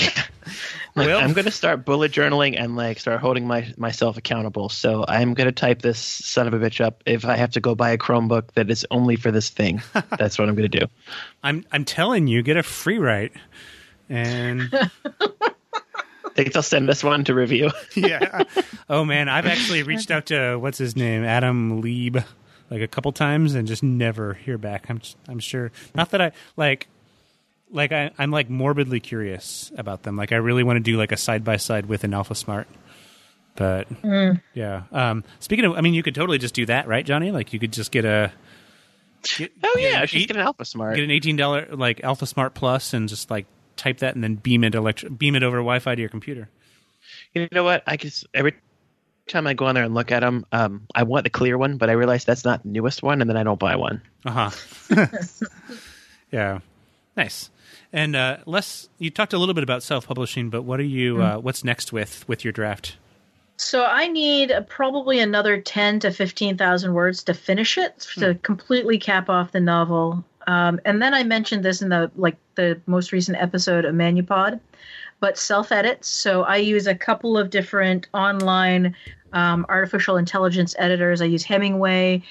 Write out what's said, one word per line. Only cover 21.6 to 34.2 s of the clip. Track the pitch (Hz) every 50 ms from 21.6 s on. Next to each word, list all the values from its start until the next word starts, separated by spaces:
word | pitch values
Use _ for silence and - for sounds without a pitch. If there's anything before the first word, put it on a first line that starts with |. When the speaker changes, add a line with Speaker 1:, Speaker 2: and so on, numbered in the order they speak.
| 117 110 110 110
Speaker 2:
Lieb, | 113 117 120 123 123 120 123 127 113 - - _ _ _ _ - _ -
like, | 120 110
a | 113 110
couple | - 131 - 143 139
times | - 151 143 147 156 160 151 139
and | 123 113 107
just | 113 - 139
never | 135 127 120 120 117 113 110 107 101 98
hear | - - 135 123 110
back. | 107 104 101 101 - -
I'm, | 120 110 - - - _ _ -
I'm | 123 117
sure. | - - - 127 120 113 - - - - -
Not | 156 170 -
that | - 190
I, | 180 160 - - - - - -
like, | 151 143 135 - - _ _ _ _ _ _ _ _ _ _ _ _ _ _ _ _ _
like, | 233 143 147 135
I, | 160 147 143 147 - -
I'm, | 139 143
like, | 151 151 135 113
morbidly | 127 127 131 139 143 143 139 127 127 113
curious | - - 120 110 107 98 92 92 - - - - - - -
about | - 110 101 98 - -
them. | 107 101 104
Like, | 101 98
I | 117
really | 117 113 120 123 127 123
wanna | 123 120 117
do, | 110 117 113 110
like, | 110 -
a | 110 -
side | - - 113 107 107
by | 113 110 98
side | - - 113 104 101 101
with | 110 98 -
an | 101 101
Alpha | 101 95 - 110
Smart. | - - - 104 104 - - - - _ - - - - - - _ _ _ _ _ _ _ _
But | - 98 95 95 95 98 - 120 - -
Speaker 3:
Mm. | 214 196 196